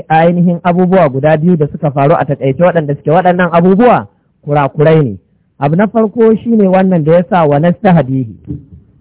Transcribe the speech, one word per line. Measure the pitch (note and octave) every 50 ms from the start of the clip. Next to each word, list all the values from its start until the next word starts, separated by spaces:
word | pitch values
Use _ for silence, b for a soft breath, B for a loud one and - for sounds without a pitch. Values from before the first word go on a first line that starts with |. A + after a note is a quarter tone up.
| - -
ainihin | D#3+ D#3+ E3 F3 F3 F3 E3+ F3+ E3+ E3 -
abubuwa | F3+ E3+ F3+ F#3 F3 F#3+ F#3+ E3 C#3
guda | B2 C3+ C#3 D#3 D#3
biyu | D#3 D#3 F3+ F3+ D3
da | D3 C#3+
suka | - - E3 D3
faru | C3 C#3 C#3 D3 E3+
a | - C#3
taƙaice, | D3 C#3 - B2+ C3+ C3 - F3
waɗanda | F3+ E3+ E3+ D3+ C#3+ C#3+
suke | - - D3
waɗannan | D3+ F#3 F3 F3+ F3+ F3+ F3+ E3+
abubuwa | E3+ F3 E3+ F#3 G3 F#3 B3 A#3+ G3 C3 G2+ - _ _ _ _ _ _
kurakurai | - C#3+ D3 D3+ C#3 C3+ - D3+ D3 D#3+ D#3+ D#3 C#3+
ne. | A#2 G2 F2 _ _ _ _ _ _ _ -
Abu | C3+ D3 D#3+
na | F3+ G#3+ G#3
farko | - A3+ A3 G3+ - A#3+ A3+ A3+ A3
shi | - - A#3 A#3
ne | G#3+ G3 F#3
wannan | F#3 F#3+ G3 F#3 F#3 E3+ C#3+
da | D3+
ya | E3 F3+ F3 -
sa, | G3+ F3 D#3+
"Wa | D3 C#3+ C#3+
nastahdihi." | D#3+ F3 E3+ - - G3 E3+ D#3+ C3+ B2 C3+ C3 B2+ A2 F2 - - - - - - - - - _ _ _ _